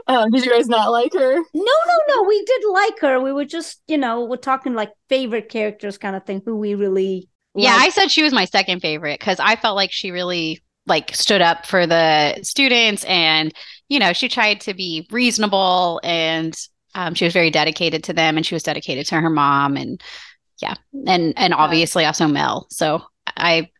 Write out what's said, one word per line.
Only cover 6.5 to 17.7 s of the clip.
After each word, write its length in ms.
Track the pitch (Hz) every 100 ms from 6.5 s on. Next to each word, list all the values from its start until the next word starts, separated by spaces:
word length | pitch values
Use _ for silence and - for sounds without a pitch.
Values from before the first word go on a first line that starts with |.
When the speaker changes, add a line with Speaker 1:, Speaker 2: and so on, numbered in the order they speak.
| 220
Speaker 2:
we 180 | 208 202
really 540 | 202 190 190 190 180 _ _ 196
Speaker 3:
Yeah, 160 | 247
Speaker 2:
liked. 100 | 233 294
Speaker 3:
I 40 |
said 220 | 381 381
she 120 | -
was 100 | 302
my 120 | 247 185
second 340 | 202 190 180
favorite 380 | 170 151 160 147
'cause 180 | - 185
I 160 | 196 226
felt 200 | 226 202
like 160 | 196
she 200 | - 196
really, 500 | 180 180 175 160 160 _ _ -
like, 280 | 165 - -
stood 260 | - 202
up 240 | 170 165 -
for 200 | 190 175
the 520 | 165 160 156 151 -
students 600 | - - 269 240 226 202 -
and, 480 | 180 160 160 156 - - - _
you 100 | 277
know, 140 | 196
she 140 | 175 247
tried 320 | - 214 202
to 120 | -
be 340 | 185 185 160 170
reasonable 880 | 226 247 220 208 190 185 180 180 165
and, 520 | 170 170 160 160 160 165 - _ _ 196
um, 180 | 175 165
she 100 | 170
was 80 |
very 160 | 180 165
dedicated 540 | 156 151